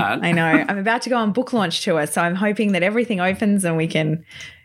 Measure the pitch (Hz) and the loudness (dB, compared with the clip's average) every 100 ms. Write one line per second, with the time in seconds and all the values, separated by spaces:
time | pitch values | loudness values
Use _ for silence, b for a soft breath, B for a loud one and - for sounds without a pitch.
0 | 104 117 175 170 160 285 - 196 196 233 | 0 0 0 2 2 2 0 -2 -2 -2
1 | 240 240 214 196 262 240 180 - - 160 | -2 0 0 -2 -2 0 0 -2 0 0
2 | 151 - 170 185 208 208 208 185 185 226 | 0 0 0 0 0 0 0 2 2 0
3 | 233 196 180 190 214 202 175 165 160 160 | 0 0 0 0 2 2 2 0 0 0
4 | 156 160 B B B B | 0 -2 B B B B